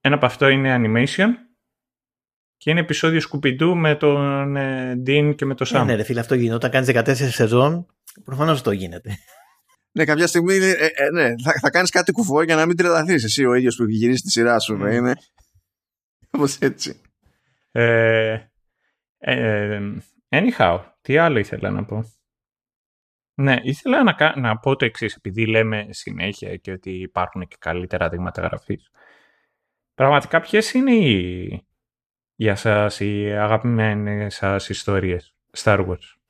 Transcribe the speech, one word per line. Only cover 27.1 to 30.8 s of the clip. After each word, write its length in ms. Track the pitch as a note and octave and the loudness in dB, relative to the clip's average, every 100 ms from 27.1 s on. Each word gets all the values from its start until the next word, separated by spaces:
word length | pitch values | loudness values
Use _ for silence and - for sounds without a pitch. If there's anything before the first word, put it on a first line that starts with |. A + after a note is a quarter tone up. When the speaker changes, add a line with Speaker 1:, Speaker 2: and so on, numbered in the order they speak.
| F2+ F2+ F#2 F2 | -4 -4 -6 -12
Speaker 1:
και 80 | - | -10
καλύτερα 500 | - F2 F2+ F2+ E2+ | -8 -6 -6 -4 -4
δείγματα 320 | E2+ F2+ F2 | -4 -8 -6
γραφής. 480 | F2 - - G#2 _ _ _ _ _ _ _ _ _ _ _ | -6 -6 -8 -10 _ _ _ _ _ _ _ _ _ _ _
Πραγματικά, 480 | - C3+ C#3+ - E3 | 0 4 4 2 -2
ποιες 320 | - G#3 G#3+ | 2 0 2
είναι 200 | B3+ | 0